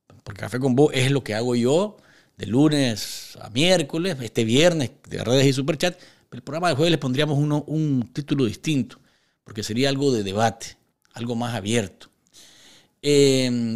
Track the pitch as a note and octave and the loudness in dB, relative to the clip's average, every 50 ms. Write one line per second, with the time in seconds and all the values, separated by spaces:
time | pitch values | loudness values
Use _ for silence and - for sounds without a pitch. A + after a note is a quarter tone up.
0 | _ _ - - _ - G#2 - A2 G#2 - B2+ C3 C#3 B2 B2+ D3 D3+ C#3+ C3+ | _ _ -20 -20 _ -16 -14 -12 -10 -8 -6 -2 0 2 4 6 4 4 4 2
1 | B2+ C3 C#3 C3+ - - G#2 A2 A#2+ B2 B2 B2 A#2 A#2+ C#3+ E3+ G3+ G#3+ G3+ - | 0 2 0 0 -2 -2 -4 -2 0 0 0 2 2 2 2 2 0 -2 -4 -12
2 | _ _ - - _ _ _ - G#2 G#2 G#2 C3 D3 D#3 D3+ D3 C#3 B2 A2 G2 | _ _ -20 -20 _ _ _ -12 -8 -2 2 4 4 4 4 2 0 0 -2 -4
3 | - - - - - - - - - - G#2 A#2+ D#3 F3+ F#3 F3 D#3+ C#3 - E3 | -8 -10 -12 -14 -14 -18 -20 -20 -18 -8 -2 0 2 4 4 2 2 -2 -4 -4
4 | E3+ F#3+ E3+ C3 B2 G#2+ - - A#2 A2 A2+ C3+ D#3+ F3 E3 D#3+ C3+ G#2+ - _ | -4 -4 -6 -6 -8 -6 -2 -2 0 2 4 4 4 4 4 2 -2 -4 -6 _
5 | _ - - - G2+ G#2 A#2+ C#3 C3+ C#3+ C3 C3 C3+ C#3+ D#3+ C#3 - F3+ F3 - | _ -12 -10 -8 -2 0 2 4 4 4 2 0 -2 -4 -2 -2 -2 -4 -4 -6
6 | - - _ _ _ _ - B2 - - C3+ D#3+ F3+ F3 D3+ B2 D#3+ F3 E3 D3 | -16 -20 _ _ _ _ -20 -16 -14 -10 -8 -4 -2 -2 0 2 2 2 2 0
7 | D3 C3 B2+ C3+ D3+ D3+ D3+ C#3 D3 D3+ D3 D3+ C#3+ - C#3+ D#3 D#3+ D3+ C#3 B2+ | 0 -2 -2 0 0 0 2 0 0 0 0 -2 -4 -4 -4 -2 0 0 0 -2
8 | A2+ - - - C#3+ - C#3+ C#3 C3 G#2+ - - - E3 D#3 C3+ A#2+ - - - | -2 -4 -8 -10 -6 -4 -2 0 0 -2 -2 -4 -4 -2 -2 -2 -2 -4 -8 -18
9 | _ _ _ _ _ _ _ _ _ - G#2 A2 G#2 - G#2+ A#2 C3 C#3 C#3 C3+ | _ _ _ _ _ _ _ _ _ -16 -12 -10 -8 -6 -4 -2 -2 0 0 0
10 | C#3+ C#3 B2+ A2 G2+ G2 F#2+ G#2 A2+ A2+ G#2+ - - - - _ _ _ _ _ | 0 0 0 0 -2 -2 0 0 0 0 0 -2 -12 -18 -18 _ _ _ _ _
11 | _ _ _ - A2+ A#2+ A#2+ A2+ A#2+ A#2 A#2 A2+ F#2+ G2+ A2+ A#2+ G#2 F#2 - _ | _ _ _ -10 -8 -6 -6 -6 -6 -6 -6 -6 -4 -2 0 0 -2 -2 -8 _
12 | - _ _ _ _ _ _ - - - - - - - - - _ _ _ _ | -20 _ _ _ _ _ _ -20 -20 -20 -20 -20 -20 -20 -20 -20 _ _ _ _
13 | - C#3+ D3 C#3+ C#3+ C#3 C3+ C3 C3 B2+ B2 A#2+ A#2 A2+ A2+ | -2 2 4 6 6 6 6 4 2 0 0 -2 -2 -2 -4